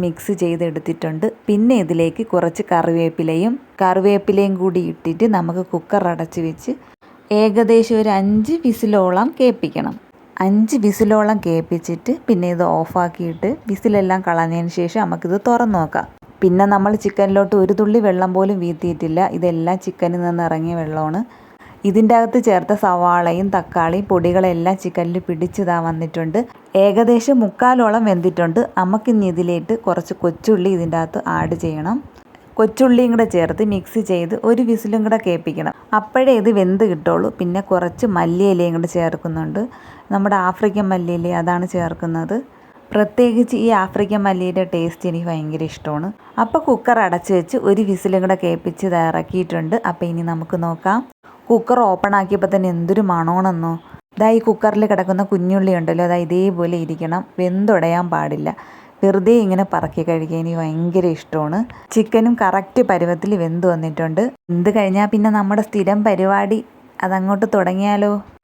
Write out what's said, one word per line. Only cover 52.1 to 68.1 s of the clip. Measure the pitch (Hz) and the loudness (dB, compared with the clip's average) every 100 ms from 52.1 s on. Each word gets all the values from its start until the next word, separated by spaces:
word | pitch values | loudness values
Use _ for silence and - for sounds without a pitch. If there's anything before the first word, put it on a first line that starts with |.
| 196 | 0
ആക്കിയപ്പോൾ | 185 202 190 196 | 0 0 0 0
തന്നെ | 185 170 | 0 -2
എന്തൊരു | 170 196 196 | 0 0 0
മണമാണെന്നോ. | 170 165 180 190 170 165 165 - - _ - | 0 0 0 0 0 -4 -6 -10 -20 _ 0
ദാ | 220 226 | 2 4
ഈ | 226 | 2
കുക്കറിൽ | 196 214 208 208 | 0 0 2 2
കിടക്കുന്ന | 190 185 190 196 | 0 0 -2 0
കുഞ്ഞുള്ളി | 190 180 190 190 175 | 0 0 2 2 0
ഉണ്ടല്ലോ, | 165 170 175 | 0 0 0
അത് | 175 165 | 0 0
ഇതേപോലെ | 180 190 175 170 175 160 | 0 0 0 -2 -2 -4
ഇരിക്കണം, | 160 165 175 - - | -6 -4 -6 -6 -4
വെന്തുടയാൻ | 180 190 208 190 165 170 175 160 | -2 0 2 2 2 0 0 -2
പാടില്ല. | 151 151 156 - - - - - | -2 -4 -6 -8 -14 -20 -20 -2
വെറുതെ | 196 196 185 240 | 2 2 4 4
ഇങ്ങനെ | 202 185 196 | 4 0 0
പറക്കി | 170 156 - 160 | -2 -4 -4 -2
കഴിക്കാൻ | 165 160 165 | -2 -4 -4
എനിക്ക് | 165 165 | -4 -4
ഭയങ്കര | 160 156 175 180 175 160 | -4 -4 -2 0 0 -2
ഇഷ്ടമാണ്. | - 156 151 180 240 - - | -6 -4 -2 -4 -6 -10 -4
ചിക്കനും | 220 220 226 226 233 | -2 0 2 2 2
കറക്റ്റ് | 196 190 190 - 247 | 0 0 0 0 2
പരുവത്തിൽ | 180 170 170 202 202 | 2 0 -2 -2 -2
വെന്ത് | 165 170 180 | -2 0 0
വന്നിട്ടുണ്ട്. | 165 160 151 160 160 240 - - | 0 -4 -4 -2 -2 -2 -6 -4
വെന്ത് | 175 180 214 | -2 0 2
കഴിഞ്ഞാൽ | 196 190 208 | 0 0 0
പിന്നെ | 214 214 208 | 2 2 2
നമ്മുടെ | 196 214 214 | 0 0 -2
സ്ഥിരം | 208 185 208 214 | -2 0 0 2
പരിപാടി | 185 190 196 202 220 - - - - 185 | 2 2 0 0 -2 -4 -18 -20 -8 -4
അതങ്ങോട്ട് | 190 190 202 220 208 | -2 0 0 0 0
തുടങ്ങിയാലോ? | 180 185 202 208 208 | 0 0 0 0 0